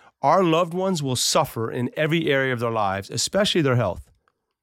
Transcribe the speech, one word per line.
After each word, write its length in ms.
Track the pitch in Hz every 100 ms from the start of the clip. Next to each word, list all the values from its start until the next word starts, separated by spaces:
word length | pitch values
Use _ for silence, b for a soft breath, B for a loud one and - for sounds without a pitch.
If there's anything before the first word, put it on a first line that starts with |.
| b b
our 220 | 139 180
loved 300 | 175 160 175
ones 280 | 180 190 175
will 140 | 139 123
suffer 560 | - 175 147 117 113
in 180 | 127 123 -
every 340 | 151 170 147
area 220 | 135 131
of 80 | 120
their 120 | 117
lives, 380 | 113 98 98 98
especially 520 | 123 - 190 208 180
their 160 | 139 123
health. 320 | 101 85 - _ _ _ _ _